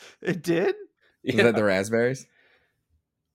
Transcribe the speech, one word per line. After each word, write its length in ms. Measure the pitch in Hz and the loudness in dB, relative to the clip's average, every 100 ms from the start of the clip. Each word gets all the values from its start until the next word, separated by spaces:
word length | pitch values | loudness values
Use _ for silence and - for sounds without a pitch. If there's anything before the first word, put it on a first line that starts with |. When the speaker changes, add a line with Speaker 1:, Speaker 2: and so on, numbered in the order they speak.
| - - | -20 -12
Speaker 1:
It 220 | - 185 | -6 -6
did? 320 | 170 165 370 415 392 _ _ _ | -2 0 0 -4 -10 _ _ _
Speaker 2:
Is 120 | - - | -2 2
Speaker 3:
Yeah. 80 | |
Speaker 2:
that 120 | 117 110 | 4 4
the 80 | |
Raspberries? 640 | 104 95 101 113 120 131 - _ _ _ _ _ _ _ _ _ _ | 2 0 0 0 0 -2 -12 _ _ _ _ _ _ _ _ _ _